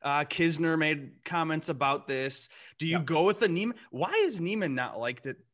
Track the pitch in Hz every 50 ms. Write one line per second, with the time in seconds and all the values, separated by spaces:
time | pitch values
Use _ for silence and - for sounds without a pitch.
0 | - 139 143 147 151 - - - 170 165 160 147 170 165 160 160 156 151 156 143
1 | 135 - - _ - - 180 170 160 160 156 156 - - 156 127 143 135 143 143
2 | - - 135 131 135 135 135 - - - - - - - - - 156 165 165 175
3 | 151 143 165 156 170 202 208 208 233 196 165 175 208 240 240 - - - - 127
4 | 165 - 403 453 415 339 226 175 165 180 214 220 196 151 135 127 127 - - 107
5 | 117 123 123 123 - 135 127 - _ _